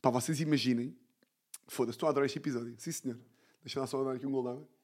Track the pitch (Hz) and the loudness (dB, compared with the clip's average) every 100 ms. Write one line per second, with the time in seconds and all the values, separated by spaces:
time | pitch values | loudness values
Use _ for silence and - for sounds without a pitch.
0 | 131 123 120 151 156 147 120 120 127 - | 6 4 0 0 4 4 4 2 -2 -10
1 | _ _ _ _ _ - - - 117 120 | _ _ _ _ _ -20 -10 -2 -2 2
2 | 160 139 139 151 147 120 117 117 - 160 | 2 4 2 0 -4 -4 -6 -10 -8 -6
3 | 131 120 - _ _ _ 131 139 131 135 | -6 -8 -14 _ _ _ -8 -6 -4 -2
4 | 135 127 135 135 123 127 156 _ | -2 -2 -2 -2 -2 -6 -12 _